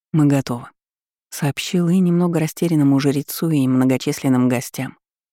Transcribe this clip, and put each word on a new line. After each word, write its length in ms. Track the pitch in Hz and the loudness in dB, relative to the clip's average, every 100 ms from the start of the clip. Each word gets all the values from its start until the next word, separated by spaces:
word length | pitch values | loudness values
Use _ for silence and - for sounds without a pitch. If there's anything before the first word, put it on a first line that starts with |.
| - | -4
«Мы 120 | 156 | 2
готовы», 440 | 147 139 - 123 - _ _ _ _ _ _ | 2 2 -2 -10 -12 _ _ _ _ _ _
сообщил 560 | - 147 - - 180 170 | -6 -4 -4 -4 -2 2
и 100 | 190 | 2
немного 400 | 180 170 175 160 | 2 2 0 0
растерянному 640 | 156 - 170 151 139 139 | -4 -4 0 2 4 4
жрецу, 500 | 139 139 139 - 165 | 2 -2 -6 -6 -2
и 160 | 151 131 | 0 2
многочисленным 800 | 127 131 127 147 143 139 127 127 | 2 2 0 -2 -2 0 2 2
гостям, 500 | 123 - - 131 - _ _ _ | 0 -4 -10 -12 -12 _ _ _